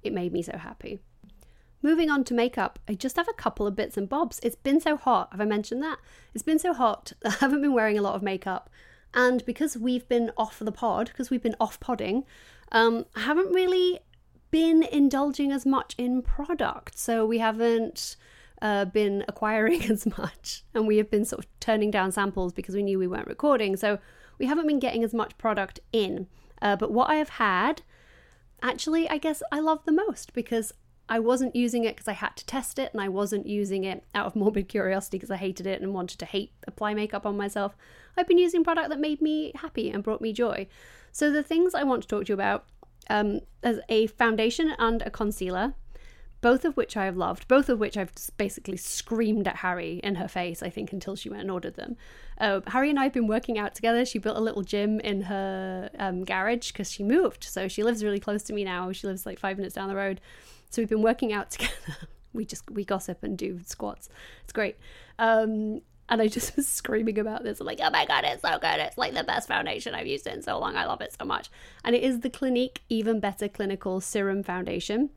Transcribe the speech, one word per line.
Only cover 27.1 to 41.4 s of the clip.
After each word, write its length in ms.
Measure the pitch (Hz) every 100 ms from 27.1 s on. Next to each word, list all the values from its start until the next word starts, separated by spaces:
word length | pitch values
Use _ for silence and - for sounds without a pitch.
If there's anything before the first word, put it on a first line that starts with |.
have 140 | 302 302
had, 520 | - 220 180 226 - - - - - - - - -
actually, 460 | 254 - - 320 330
I 100 | 302
guess 240 | 320 302 -
I 80 | 294
love 240 | 311 311
the 80 | -
most 400 | 311 427 - -
because 400 | - 226 233 220 - _ - -
I 100 | 226
wasn't 360 | 226 254 262 240
using 280 | 240 233
it 120 | 226 -
'cause 120 | -
I 40 |
had 240 | 202 214 -
to 80 |
test 340 | - 262 247 -
it, 140 | 262
and 80 | 220
I 80 | 196
wasn't 380 | 190 202 202 -
using 380 | 208 202 190
it 200 | 190 180 -
out 120 | 202 -
of 100 | 220
morbid 320 | 202 202 185
curiosity 500 | 208 190 190 - 190
'cause 120 | -
I 60 | 190
hated 300 | 190 190 185
it 140 | 190
and 140 | 190
wanted 240 | 196 185 -
to 80 | -
hate 260 | 196 208 _ -
apply 260 | - 208
makeup 320 | 208 214 202
on 120 | 208 202
myself. 400 | 196 208 202 - - - - -
I've 120 | 359
been 100 | 349
using 260 | 349 349
product 260 | 320 330 302
that 80 | 294
made 240 | 302 294
me 300 | 311 302 311
happy 360 | - 320 - 226
and 120 | 202
brought 180 | 202 214
me 120 | 226
joy. 340 | 214 233 - 196 - - - -
So 180 | - 294
the 120 | 294